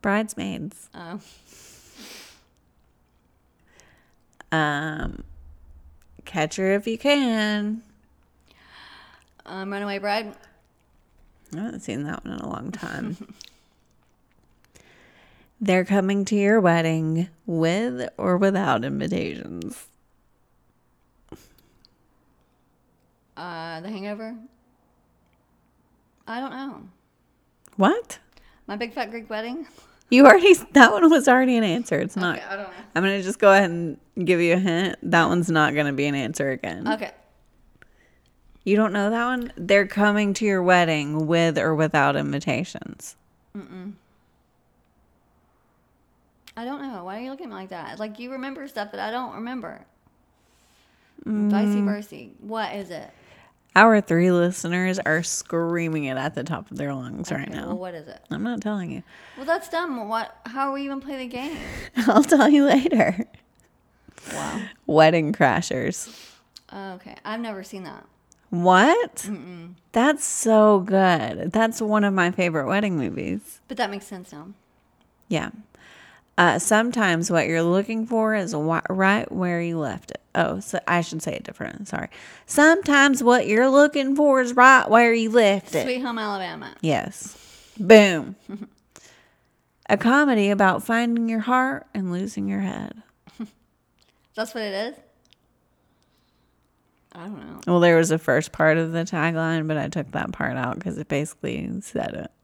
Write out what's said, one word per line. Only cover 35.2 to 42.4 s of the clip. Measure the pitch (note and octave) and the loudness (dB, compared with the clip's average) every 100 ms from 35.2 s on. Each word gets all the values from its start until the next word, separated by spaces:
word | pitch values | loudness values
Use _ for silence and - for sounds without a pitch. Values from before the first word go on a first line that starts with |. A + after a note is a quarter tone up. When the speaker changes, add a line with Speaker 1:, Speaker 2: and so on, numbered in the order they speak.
| D#3+ | 4
Speaker 1:
one's | F3 E3 | 2 2
not | D#3+ D3+ | 2 2
gonna | C#3+ D3 | 2 -2
be | C#3 C#3+ | -2 -2
an | C#3 | -2
answer | A#2+ D#3+ C#3 | -6 -4 -4
again. | C3 F#2+ E2+ - | -4 -8 -8 -6
Speaker 2:
Okay. | G#3+ G3 - _ _ _ _ _ _ - _ _ _ _ _ _ _ | -6 -8 -14 _ _ _ _ _ _ -20 _ _ _ _ _ _ _
Speaker 1:
You | - G#3 | 0 2
don't | A3 | 2
know | G3+ G3+ | 0 -2
that | A#3 A#3+ | -2 -4
one? | B3+ A#3+ - | -4 -8 -10
They're | F3 G3+ G3 | 2 2 2
Coming | - G#3 G#3 G3+ F#3+ | 0 2 2 0 0
to | G#3+ | 0
Your | G3 | 0
Wedding, | F3+ F3+ E3+ D#3 C#3+ D3+ D#3 | 4 4 4 0 -2 -4 0
with | E3+ E3 D3+ | 2 2 2
or | D#3 | 0
without | D#3 D#3 D3+ C#3 C#3+ | 0 0 2 2 0
invitations. | C#3+ C#3+ | -4 -6